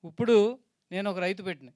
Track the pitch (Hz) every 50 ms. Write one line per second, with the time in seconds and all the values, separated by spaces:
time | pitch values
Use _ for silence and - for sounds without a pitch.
0 | - 170 160 - 240 233 233 214 202 226 247 262 _ _ _ _ _ _ 175 190
1 | 202 208 185 185 180 180 196 185 190 185 170 139 131 123 _